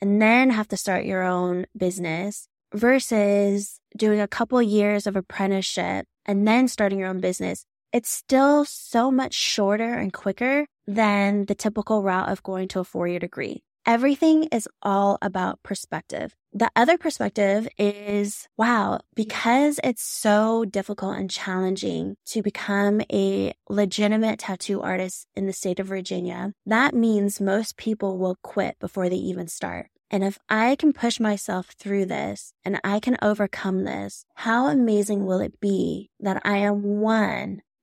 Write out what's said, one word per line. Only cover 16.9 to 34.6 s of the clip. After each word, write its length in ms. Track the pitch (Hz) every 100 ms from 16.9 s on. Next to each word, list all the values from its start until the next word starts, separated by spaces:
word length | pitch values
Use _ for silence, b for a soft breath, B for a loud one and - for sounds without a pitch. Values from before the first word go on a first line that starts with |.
| 339
perspective 720 | 320 - 208 - 202 202 226 -
is, 720 | 208 202 208 202 202 - - -
wow, 440 | 233 233 202 - -
because 640 | - 214 - 233 254 294 285
it's 180 | 254 233
so 600 | - - 220 208 220 226
difficult 520 | 214 202 190 208 196 -
and 140 | 190
challenging 840 | - - 185 190 190 190 165 185 202 -
to 160 | 220
become 600 | 202 - - 202 202 214 -
a 400 | 202 196 196 196 - -
legitimate 720 | 202 202 214 208 220 220 214
tattoo 420 | - 185 - 196
artist 460 | - 185 185 - - -
in 100 | 196
the 60 |
state 260 | 190 190 180
of 80 | 190
Virginia, 680 | 190 185 180 180 180 202 -
that 300 | - 220 277
means 460 | 240 226 208 202 -
most 360 | 196 202 220 -
people 420 | 220 214 196 185
will 200 | 185 185
quit 360 | - 202 190 -
before 300 | 190 190 180
they 80 | 185
even 320 | - 185 170
start. 420 | - 175 175 - _ -
And 140 | 202
if 140 | 196 - -
I 280 | 220 233 285
can 160 | 302
push 280 | - 240 -
myself 500 | 220 202 - 185 - -
through 280 | 202 202 190
this 480 | 151 180 202 - _
and 160 | 190 196
I 160 | 196 208
can 200 | 254 247
overcome 640 | 208 208 202 - 190 190
this, 400 | 190 196 202 - - -
how 320 | 226 233